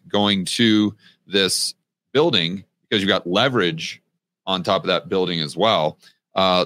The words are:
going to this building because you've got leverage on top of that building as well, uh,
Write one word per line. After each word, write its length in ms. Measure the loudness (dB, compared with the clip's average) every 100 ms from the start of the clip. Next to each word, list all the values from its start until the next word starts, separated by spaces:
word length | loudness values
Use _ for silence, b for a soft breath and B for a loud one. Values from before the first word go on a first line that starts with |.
| -4
going 380 | 0 2 0
to 500 | -2 0 2 2 0 -4 b b -4
this 480 | 0 0 0 -4 -8 _ _ _
building 520 | 0 2 0 -2 -6 -12 _
because 200 | -4 -2
you've 60 | 0
got 180 | 0 0
leverage 760 | 0 0 2 0 -2 -8 -14 _ _ _ _ -6
on 160 | -4
top 200 | 0 0
of 40 | 0
that 240 | -2 -2
building 300 | -2 -2 -2
as 180 | -6 -2
well, 400 | 0 2 0 -4 b b _
uh, 300 | 0 2 2